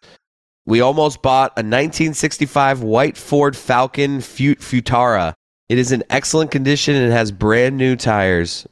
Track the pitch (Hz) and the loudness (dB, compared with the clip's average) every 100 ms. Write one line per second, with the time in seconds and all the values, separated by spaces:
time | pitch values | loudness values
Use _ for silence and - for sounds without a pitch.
0 | - _ _ _ _ _ - 117 127 151 | -20 _ _ _ _ _ 0 2 2 2
1 | 151 127 135 131 135 - 107 123 156 - | -2 0 0 2 0 -2 -2 -2 -2 -2
2 | 160 143 156 - 143 143 135 135 110 110 | -4 -2 -4 -2 -2 0 0 0 0 0
3 | 147 - - 147 143 135 - 123 131 - | 0 -4 -2 0 0 -2 -2 0 0 -2
4 | 143 139 - - 139 - - 127 - 123 | -2 -4 -8 -2 0 0 -2 -4 0 2
5 | 123 104 82 - _ _ - 123 123 127 | 2 2 -2 -6 _ _ -2 0 0 -2
6 | - 135 - 160 156 143 135 143 - 139 | -2 -4 0 -2 0 -2 0 0 0 2
7 | 120 117 110 95 107 113 127 135 131 123 | 2 2 0 -2 0 2 2 2 0 0
8 | 117 104 95 87 85 - - | 0 2 2 0 -2 -8 -6